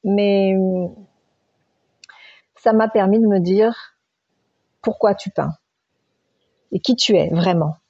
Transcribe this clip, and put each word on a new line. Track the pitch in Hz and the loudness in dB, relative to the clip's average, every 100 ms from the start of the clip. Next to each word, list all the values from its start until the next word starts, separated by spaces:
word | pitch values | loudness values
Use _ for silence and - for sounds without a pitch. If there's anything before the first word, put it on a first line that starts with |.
| 196 | -2
Mais, | 202 202 196 196 190 | 0 0 2 2 0
euh, | 190 185 175 - 196 _ _ _ _ _ _ _ _ _ - - - - _ _ | 0 -2 -6 -12 -20 _ _ _ _ _ _ _ _ _ -20 -20 -20 -20 _ _
ça | 233 | 0
m'a | 220 220 | 2 2
permis | 220 190 214 | 0 2 2
de | 220 | 2
me | 196 | 2
dire | 175 196 220 233 - _ _ _ _ _ _ _ _ _ | 0 2 0 -2 -16 _ _ _ _ _ _ _ _ _
pourquoi | - 214 214 196 | -8 -2 -2 -2
tu | - | -6
peins | - 156 156 _ _ _ _ _ _ _ _ _ _ _ | -6 -6 -8 _ _ _ _ _ _ _ _ _ _ _
et | 185 | -8
qui | - 247 | -2 -2
tu | - 196 | 2 2
es | 151 | 2
vraiment. | 165 175 175 151 156 | 0 0 0 -2 -6